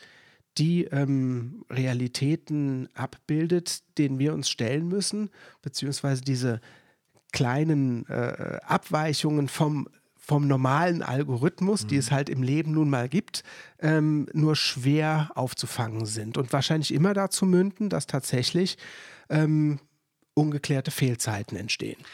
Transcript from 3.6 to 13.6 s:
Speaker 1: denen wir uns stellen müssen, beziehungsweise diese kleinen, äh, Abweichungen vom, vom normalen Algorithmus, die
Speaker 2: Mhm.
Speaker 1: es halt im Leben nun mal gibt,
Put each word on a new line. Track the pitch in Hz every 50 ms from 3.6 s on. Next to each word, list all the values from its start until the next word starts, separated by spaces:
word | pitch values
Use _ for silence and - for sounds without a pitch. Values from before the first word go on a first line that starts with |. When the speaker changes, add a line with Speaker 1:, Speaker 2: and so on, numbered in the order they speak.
| 170 - - - _ _ -
Speaker 1:
denen | - 147 135 135 131
wir | 139 151 156
uns | 147 131 -
stellen | - - 120 113 135 151 170
müssen, | 175 185 202 185 - 208 208 214 190 _ - - - - _
beziehungsweise | - 139 - - 139 143 135 - - 139 135 127
diese | 131 139 131 123 127 127 113 110 - - - - _ _ _ _ _ _ _ _ _ -
kleinen, | - - 135 120 127 147 160 160 151 143 135 127 120 117 -
äh, | - 110 120 120 123 - - - 50 - - -
Abweichungen | - - 190 - - 151 151 156 160 139 - - 151 151 147 143
vom, | 127 - - 156 151 151 139 - - _ _ _ _ _
vom | _ - - 151 143 143
normalen | 139 139 131 131 127 135 151 175 180 170 165 -
Algorithmus, | - 123 139 147 139 127 117 139 185 - - 185 196 214 196 208
die | - 147
Speaker 2:
Mhm. | 139
Speaker 1:
es | - -
halt | 143 135 143 -
im | - 131 127
Leben | 127 143 156 151 156
nun | 151 156 156 143
mal | 139 123 120
gibt, | 127 151 202 - - - - - - - -